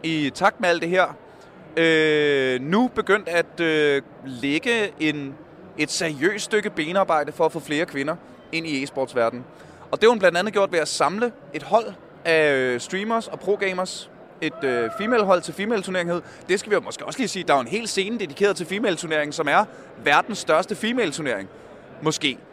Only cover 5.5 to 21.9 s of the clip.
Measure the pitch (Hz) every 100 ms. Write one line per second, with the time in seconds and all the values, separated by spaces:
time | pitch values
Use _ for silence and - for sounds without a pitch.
5.5 | - - - 151 - 165 147 160 208 -
6.5 | 214 214 202 151 190 190 160 143 - 160
7.5 | 160 139 151 175 139 139 170 - - -
8.5 | 165 165 139 139 - 131 127 117 120 123
9.5 | - - - - 139 220 233 185 170 202
10.5 | 202 196 175 151 - 147 190 240 226 -
11.5 | 156 143 214 208 185 - - 170 160 151
12.5 | 135 127 123 - 185 208 226 - 156 -
13.5 | 202 202 185 185 - - - - - 156
14.5 | - 139 123 113 - 208 240 196 180 -
15.5 | 165 202 233 190 185 175 175 - - -
16.5 | 190 214 202 131 - - - 175 190 160
17.5 | 143 120 190 233 - 190 233 185 139 202
18.5 | 190 180 190 233 170 170 156 147 147 151
19.5 | 160 214 - - - 147 147 185 208 -
20.5 | 160 185 208 220 247 202 139 147 107 98
21.5 | - - - -